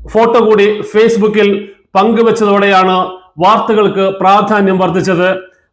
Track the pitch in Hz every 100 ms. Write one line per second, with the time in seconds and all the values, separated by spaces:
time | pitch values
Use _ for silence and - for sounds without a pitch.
0 | - 214 233 233 214 214 202 208 - 214
1 | 226 226 214 208 202 202 - - _ 190
2 | 214 226 226 226 208 202 202 190 185 185
3 | 185 - _ 151 185 220 226 214 196 196
4 | 190 190 185 202 208 214 196 190 180 180
5 | 175 175 185 190 - _ _